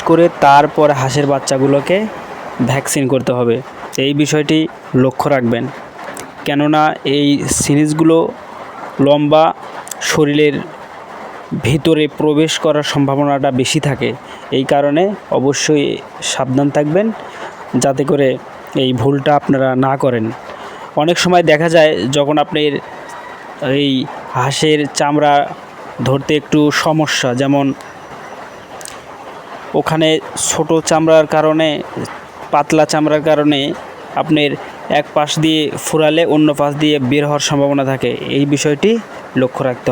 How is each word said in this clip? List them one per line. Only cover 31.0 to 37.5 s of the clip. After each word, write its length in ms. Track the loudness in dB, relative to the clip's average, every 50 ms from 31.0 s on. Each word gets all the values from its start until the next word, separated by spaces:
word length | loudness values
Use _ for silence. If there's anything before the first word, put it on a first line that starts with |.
| 4 6 6 6 4
কারণে, 420 | 4 2 2 2 2 2 2 2 0 0 -4 -6 -8 -10 -10 -10 -10 -12 -16 -18 -18 -18 -18 -6 0
পাতলা 340 | 0 0 2 2 2 2 4 2
চামড়ার 300 | 2 0 2 2 2 2
কারণে 380 | 2 2 2 4 4 4 2 2 0 -2 -4 -6 -10 -14 -16 -18 -18 -8 -6 -4
আপনার 300 | 0 2 2 2 2 2 0 -4 -8 -12 -16 -12 -4 -2
এক 160 | 0 0 0 0 0
পাশ 160 | 0 0 0 0 0
দিয়ে 200 | 2 2 2 2 0 -2 -4 -6 -4
ফুরালে 360 | -2 0 2 2 4 4 2 2
অন্য 220 | 4 4 4 4 4 2
পাশ 180 | 2 0 0 0 0
দিয়ে 140 | 2 2 2 2 0 0
বের 140 | 2 2 2 0
হওয়ার 160 | 0 -2 -2
সম্ভাবনা 360 | 0